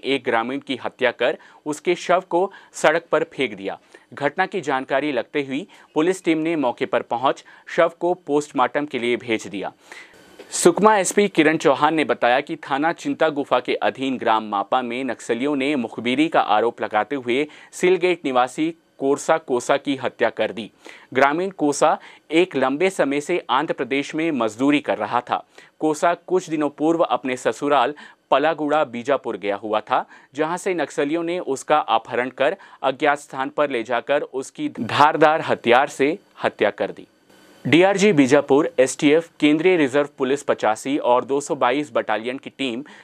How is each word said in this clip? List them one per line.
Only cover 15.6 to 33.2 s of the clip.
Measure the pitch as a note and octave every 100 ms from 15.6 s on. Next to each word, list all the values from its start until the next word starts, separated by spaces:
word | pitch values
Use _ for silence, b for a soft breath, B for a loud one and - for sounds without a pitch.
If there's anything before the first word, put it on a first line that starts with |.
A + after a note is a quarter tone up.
| C3 D3
मुखबिरी | A2+ - A#2 B2+ D#3+
का | D#3
आरोप | - G#2+ A2+ A#2
लगाते | A2 G#2+ G#2 C#3+
हुए | A#2+ B2 D3 B B
सिलगेट | - F3+ F#3 F3+ E3+
निवासी | C#3+ B2+ B2+ - D#3 - _ _
कोरसा | C3+ C#3 - D#3+
कोसा | - B2 - C#3
की | C#3+ C3+
हत्या | B2 - A#2
कर | A2 A2
दी। | G2 G2+ B B B B
ग्रामीण | B2 C#3 D#3 F#3+
कोसा | F#3 D3 C#3 D#3 G3 B B _
एक | D#3 F3+ C#3
लंबे | C3 C#3+ F#3
समय | F#3+ D3 C#3+
से | C#3+ F3 -
आंध्र | B2 D#3+
प्रदेश | E3+ B2+ C#3 C#3+
में | D3+ E3
मजदूरी | D3 A2+ G#2+ C#3 D3
कर | - G2+
रहा | G#2 A#2+
था। | - G2+ - B B _
कोसा | D#3 D3+ F3 E3+
कुछ | - F3+ F3
दिनों | D#3 D3
पूर्व | - D#3 E3
अपने | E3 B2 C3 B2+
ससुराल | C3 A2+ C#3+ C#3+ A#2+ A2+ B B _
पलागुड़ा | C#3 D3 D#3+ D3+ D3
बीजापुर | C#3+ A#2 A#2 E3+ B2 G#2+
गया | G2+ G2+
हुआ | A2 G#2+
था, | - C3 G#3+ B B
जहां | B2+ D#3 F3
से | G#3
नक्सलियों | F3+ C#3+ - C#3+ E3
ने | E3+ F3+
उसका | - C3+ - D3+
अपहरण | - A#2 - A#2+ B2+
कर | - C#3 G3 B B
अज्ञात | C#3 C3 D3
स्थान | D3